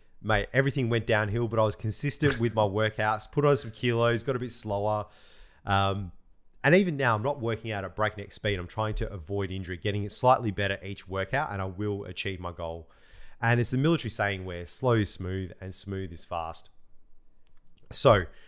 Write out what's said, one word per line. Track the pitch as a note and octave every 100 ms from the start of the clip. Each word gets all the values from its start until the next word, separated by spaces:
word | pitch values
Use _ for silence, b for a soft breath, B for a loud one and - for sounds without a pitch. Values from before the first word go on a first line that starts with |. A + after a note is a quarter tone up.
| - -
mate, | G#2 G#2+ G2+
everything | B2 C#3 C#3 A#2+
went | A#2 A#2
downhill, | G#2+ G#2 A2 A#2
but | A2
I |
was | A2 G#2
consistent | A2 G2+ D3 - D3 A2+
with | A#2
my | A2
workouts, | G#2 G2 G#2+ - G#2+ A2 -
put | -
on | C#3+ C#3
some | A2+
kilos, | - B2 A#2 A#2 A#2
got | A#2 B2+
a |
bit | B2
slower. | - A2 G2+ G#2 G#2+ G2+ b b b b b
Um, | - G2 G2 G2 F#2 - - - - -
and | C3+
even | E3+ F#3+ C#3+
now, | C3
I'm | A2
not | A#2+ C#3
working | A2+ A2 A2+
out | G#2
at | F#2+ E2+
breakneck | G#2+ G2 G2+
speed. | - G#2+ G2
I'm | F2+
trying | - G#2+
to | G#2+ A2
avoid | G2 D#2+ G2+ G2
injury, | F#2+ F2 F2+
getting | G#2+ G2+
it | G2+
slightly | - B2+ B2+ A#2
better | G2 G2+ G2
each | F#2+ G2+ -
workout, | F#2+ F#2+ C3 D3+
and | G2
I | F#2+
will | F#2 G#2 G2+
achieve | G2 F#2 G2 F#2+
my | F2+
goal. | E2+ E2 E2 E2 b b b b b
And | A#2 A#2+
it's | A#2+
the | B2+
military | D3 E3 A2+
saying | - G2+ F#2+
where | F#2 F2 F2
slow | - C3
is | A#2 G2+
smooth | - F#2 F#2+ F#2 -
and | F#2
smooth | F#2 G2 F#2+ F#2+
is | E2+
fast. | - E2+ E2 D#2+ - - - - - - - - - - - - -
So | - C#3 G#2 E2 b